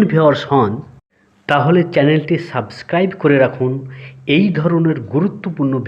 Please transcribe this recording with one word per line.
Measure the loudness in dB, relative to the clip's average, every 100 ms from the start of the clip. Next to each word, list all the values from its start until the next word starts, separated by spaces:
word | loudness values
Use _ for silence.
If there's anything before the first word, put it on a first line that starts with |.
ভিউয়ার্স | 4 4 4 2 0
হন, | 0 2 -2 -10 -20 _ _ _ _ -2
তাহলে | 0 2 2 2
চ্যানেলটি | 2 2 2 0 -4
সাবস্ক্রাইব | -4 -8 -8 -10 -4 -2 -2 0
করে | 2 4
রাখুন | 2 0 -4 -4 -10 -16 -20 -10 0
এই | 2 2
ধরনের | 0 0 0 0 -2
গুরুত্বপূর্ণ | -4 -2 -2 -4 -8 -4 -2 -2